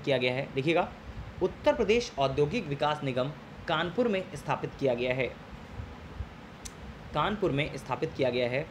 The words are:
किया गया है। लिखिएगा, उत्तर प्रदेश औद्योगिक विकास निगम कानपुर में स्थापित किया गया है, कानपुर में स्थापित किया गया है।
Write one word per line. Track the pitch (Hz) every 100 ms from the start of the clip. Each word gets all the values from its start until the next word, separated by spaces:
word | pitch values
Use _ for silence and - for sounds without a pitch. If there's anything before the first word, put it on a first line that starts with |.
किया | - 131
गया | 123
है। | 127 139 135
लिखिएगा, | 139 165 202 - - - - -
उत्तर | 180 - 294
प्रदेश | 294 196 233 233 -
औद्योगिक | 135 135 147 240 160
विकास | 143 147 147
निगम | 139 127 135 - - - -
कानपुर | 160 170 170 240
में | 190 -
स्थापित | 139 - 131 123 -
किया | 135
गया | 120 127
है, | 127 117 - - - - - - - - - - - - - - - - - -
कानपुर | 151 170 202 185
में | 139 156 135
स्थापित | - 127 151 -
किया | 131
गया | 120 120
है। | 127 160